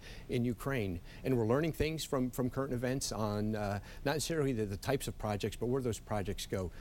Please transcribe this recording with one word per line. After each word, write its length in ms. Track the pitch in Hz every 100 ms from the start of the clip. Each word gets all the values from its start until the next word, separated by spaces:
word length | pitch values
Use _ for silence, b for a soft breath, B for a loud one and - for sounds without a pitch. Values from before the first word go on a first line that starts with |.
| B B B
in 140 | 127 120
Ukraine. 520 | 113 135 131 98 85 - B
And 120 | 131 123
we're 100 | 110
learning 260 | 135 165
things 300 | - 151 156
from, 280 | - 139 127
from 180 | 123 123
current 240 | 135 135
events 400 | 123 123 135 -
on, 440 | 107 107 104 107 107
uh, 240 | 101 101 - B 139
not 60 |
necessarily 400 | 151 - 160 139
the, 120 | 113
the 140 | 104 101
types 280 | - - -
of 120 | -
projects, 380 | 107 101 107 -
but 100 | 113
where 160 | 135
those 160 | 123 104
projects 480 | - 107 95 92 -
go. 240 | 101 90 -